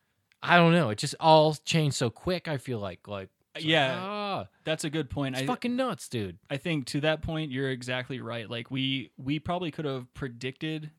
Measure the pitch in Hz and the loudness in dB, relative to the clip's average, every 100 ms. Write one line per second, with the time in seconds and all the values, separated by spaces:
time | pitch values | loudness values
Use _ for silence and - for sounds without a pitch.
0 | _ _ _ _ 139 175 170 170 131 107 | _ _ _ _ 6 8 8 6 4 0
1 | 143 - 160 156 156 147 - 165 151 - | -4 2 8 8 8 2 0 2 2 2
2 | 123 - - 180 165 143 - 117 101 87 | -2 -2 -4 -4 -2 -6 -4 -4 -4 -8
3 | - 101 92 _ _ 151 160 160 131 131 | -10 -10 -10 _ _ -6 2 4 2 0
4 | 190 208 208 175 95 _ - 156 160 156 | -4 -6 -4 -4 -6 _ -6 -4 -2 -2
5 | 135 147 139 131 135 247 240 247 254 175 | -4 -4 -4 -2 -2 -2 -2 -2 -2 -4
6 | - 120 98 85 - 139 180 156 123 147 | -6 -6 -4 -8 -8 -6 -2 -2 -2 0
7 | 151 156 160 160 156 127 135 131 123 127 | 0 0 -2 -6 -4 -4 -2 -4 -4 -6
8 | 123 131 113 117 107 117 - 135 135 135 | -4 -8 -8 -8 -8 -8 -6 -4 -2 -2
9 | 110 - 135 156 - 175 175 - 151 135 | -6 -10 -6 -4 -2 -4 -4 -4 -4 -6
10 | 127 - 139 117 127 131 156 156 151 | -8 -10 -10 -8 -8 -6 -6 -6 -10